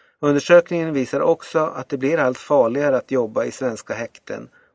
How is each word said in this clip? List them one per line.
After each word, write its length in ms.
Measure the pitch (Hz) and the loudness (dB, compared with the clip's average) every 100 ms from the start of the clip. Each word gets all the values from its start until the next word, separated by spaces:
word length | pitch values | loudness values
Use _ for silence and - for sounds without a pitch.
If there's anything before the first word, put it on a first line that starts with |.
| _ - | _ -4
Undersökningen 720 | 147 143 - 175 170 170 160 | 0 0 6 6 6 -2 -2
visar 280 | 143 123 143 | -4 -2 0
också 380 | - 165 - 160 | 0 0 0 -2
att 300 | 156 143 131 | -2 -6 -8
det 100 | 135 | -4
blir 200 | 131 160 | -2 2
allt 200 | 131 123 | 0 -2
farligare 580 | - 147 117 131 147 127 | 0 2 4 2 0 0
att 140 | - | 0
jobba 340 | 131 110 110 | -2 -2 -2
i 60 | 120 | -4
svenska 440 | - 127 110 - | -4 -6 -6 -10
häkten 540 | 110 117 - - 107 - _ _ | -8 -10 -12 -12 -12 -12 _ _